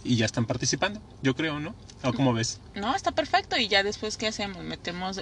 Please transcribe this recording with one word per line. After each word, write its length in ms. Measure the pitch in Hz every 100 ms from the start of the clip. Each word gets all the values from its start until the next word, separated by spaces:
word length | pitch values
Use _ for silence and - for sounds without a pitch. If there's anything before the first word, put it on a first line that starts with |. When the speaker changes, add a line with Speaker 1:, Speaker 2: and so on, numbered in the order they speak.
Speaker 1:
y 120 | - 120
ya 80 | 110
están 180 | - 117
participando, 560 | - 131 131 190 208 - -
yo 120 | 135 131
creo, 240 | 160 147
¿no? 140 | 151 - - -
¿O 100 | 135
cómo 180 | 123 135
ves? 260 | 113 120 - - -
Speaker 2:
No, 200 | 208 370
está 160 | 349
perfecto. 460 | 311 302 370 - 349
¿Y 100 | 214
ya 140 | 202
después 360 | 196 214 220 -
qué 100 | 220
hacemos? 360 | 220 202 180
¿Metemos, 560 | 160 160 - 175 185 190